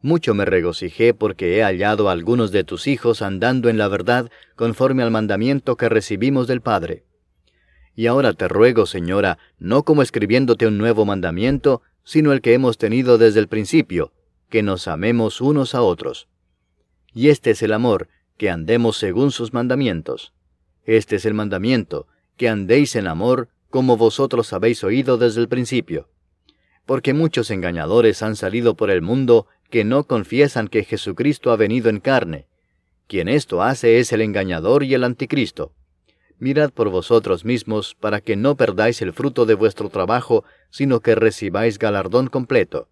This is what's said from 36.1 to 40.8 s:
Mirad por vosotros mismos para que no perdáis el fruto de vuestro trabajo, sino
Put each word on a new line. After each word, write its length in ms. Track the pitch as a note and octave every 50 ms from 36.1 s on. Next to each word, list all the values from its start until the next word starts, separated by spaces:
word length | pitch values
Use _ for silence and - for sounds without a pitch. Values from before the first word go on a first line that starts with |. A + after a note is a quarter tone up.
| _ _ _ _ _ _
Mirad 320 | B2 C3 C3+ D3 D3+ C#3
por 200 | _ - A2+ G#2
vosotros 540 | F#2 F#2 E2+ - F#2+ F#2 - F#2+ F#2 E2 F2
mismos 500 | A2+ B2 A#2 - - G#2+ G#2+ G2+ - -
para 260 | _ - G#2+ G#2 G#2
que 160 | _ - G#2+
no 200 | G2 A2+ C#3 C#3+
perdáis 440 | C3+ B2+ A2+ F#2+ F#2 G#2+ A#2 A#2+ -
el 100 | A2 F2+
fruto 340 | E2 - - - - - A#2+
de 80 | A2 A2
vuestro 340 | F#2+ G#2+ G#2+ - - G#2 G2
trabajo, 560 | - G2+ - G#2 A2+ - - - A#2+ G#2+ - _ _ _ _ _
sino 300 | - -